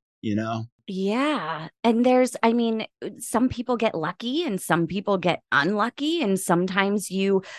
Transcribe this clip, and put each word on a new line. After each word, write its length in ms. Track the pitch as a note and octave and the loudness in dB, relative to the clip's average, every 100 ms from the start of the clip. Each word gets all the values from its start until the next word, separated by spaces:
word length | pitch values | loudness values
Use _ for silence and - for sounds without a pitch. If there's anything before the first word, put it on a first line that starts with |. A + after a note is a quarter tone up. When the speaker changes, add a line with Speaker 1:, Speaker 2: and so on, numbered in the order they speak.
| _ _ | _ _
Speaker 1:
you 140 | A2+ G#2 | -4 -2
know? 300 | A2 A2+ A#2 _ - | -2 -6 -8 _ -10
Speaker 2:
Yeah. 800 | F#3+ G3 A3+ C#4+ C#4 D#3 D#3 D#3+ _ | -4 -2 0 0 -2 -4 -8 -10 _
And 220 | A#3 A3+ B3+ | 2 4 6
there's, 320 | B3+ B3+ - | 6 4 2
I 100 | A#3 | 2
mean, 320 | A#3+ A#3 A3 - _ - - | 2 0 -2 -6 _ -12 -10
some 300 | - A#3 B3+ | -4 0 0
people 260 | - A#3 A#3+ | 0 -4 0
get 180 | A3 | 0
lucky 520 | E3+ D#3 - A#3 C#4+ E4+ | 0 -4 -6 -4 -4 -2
and 160 | F#3+ | -4
some 260 | - E3+ D#3+ | 0 2 2
people 300 | F#3 G3+ G3 | -2 0 0
get 240 | F3 - - | 0 -2 0
unlucky. 720 | C3 D3+ G#3 A3+ - D4 E4+ | 0 2 0 -2 -2 -2 0
And 180 | A3+ F#3+ | 0 0
sometimes 720 | - F3 F#3 F#3 G3 G#3 - | 2 2 2 0 0 0 -2
you 300 | F#3 G3 F#3+ F#3+ | -2 2 2 0